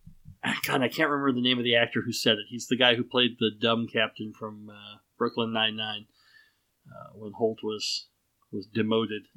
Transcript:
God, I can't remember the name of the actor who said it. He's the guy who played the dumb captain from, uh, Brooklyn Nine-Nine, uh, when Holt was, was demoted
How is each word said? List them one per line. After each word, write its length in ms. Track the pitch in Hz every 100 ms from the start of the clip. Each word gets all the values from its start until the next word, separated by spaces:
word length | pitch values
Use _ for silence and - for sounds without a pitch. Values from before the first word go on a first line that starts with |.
| - - - - - -
God, 180 | - 143
I 60 | 123
can't 220 | - 156
remember 220 | 143 139
the 100 | 123
name 160 | 123 127
of 60 |
the 100 | 120
actor 260 | 117 117 120
who 80 | 107
said 220 | 110 123
it. 100 | 107 104
He's 200 | 120 -
the 80 | 123
guy 180 | 123
who 80 | 120
played 360 | 120 127 120 117
the 100 | 110 107
dumb 280 | 113 117 113
captain 400 | 120 110 - 107
from, 380 | 101 110 104 104
uh, 280 | 104 101 104 _ -
Brooklyn 340 | 117 127 113
Nine-Nine, 540 | 113 110 107 107 104 107 _ _ - _ _ _ _ -
uh, 220 | - -
when 180 | 98 107
Holt 260 | 101 113 110
was, 420 | 107 107 - - - _ _ _ _
was 140 | 107 98
demoted 560 | 117 107 110 110 107 -